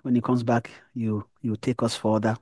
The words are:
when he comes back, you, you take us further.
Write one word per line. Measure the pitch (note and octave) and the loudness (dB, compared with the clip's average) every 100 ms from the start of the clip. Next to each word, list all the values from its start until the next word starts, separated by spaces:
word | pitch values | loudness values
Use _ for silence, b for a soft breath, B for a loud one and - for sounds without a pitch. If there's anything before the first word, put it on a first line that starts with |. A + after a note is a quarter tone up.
when | C3+ | 0
he | A#2+ | 0
comes | A#2 B2 | 2 0
back, | A#2 A#2 - - - | 2 0 0 -12 -14
you, | B2+ A2+ G#2 - _ | -6 -4 -4 -6 _
you | A#2+ G#2+ | -6 -2
take | - B2 | -2 0
us | A2+ - | -2 0
further. | A2 G#2+ A2 A2 | 0 2 2 -2